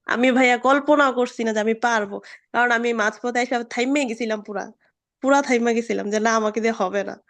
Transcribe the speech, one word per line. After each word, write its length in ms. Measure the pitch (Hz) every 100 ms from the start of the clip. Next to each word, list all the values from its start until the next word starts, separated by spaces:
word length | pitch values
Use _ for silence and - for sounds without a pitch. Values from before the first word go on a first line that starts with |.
| -
আমি 220 | 208 254
ভাইয়া 260 | 254 254 240
কল্পনাও 540 | 254 277 277 294 285
করছি 280 | 247 247 -
না 80 | 233
যে 60 | 214
আমি 160 | 214 226
পারবো। 420 | 240 226 208 202 - - _
কারণ 200 | - 240
আমি 180 | 233 240
মাঝপথে 460 | 233 208 214 247 240
এসে 140 | 247 247 240
থাইমে 320 | - 247 285 269
গেছিলাম 340 | 226 233 214
পুরা। 240 | 202 202 214 - _ _ _ _
পুরা 160 | 254 277
থাইমা 300 | 277 247 233
গেছিলাম 320 | 226 233 202 202
যে, 100 | 214
"না, 120 | 220 226
আমাকে 240 | 214 214
দিয়ে 140 | 220 226
হবে 240 | 185 196
না।" 120 | 196 196 _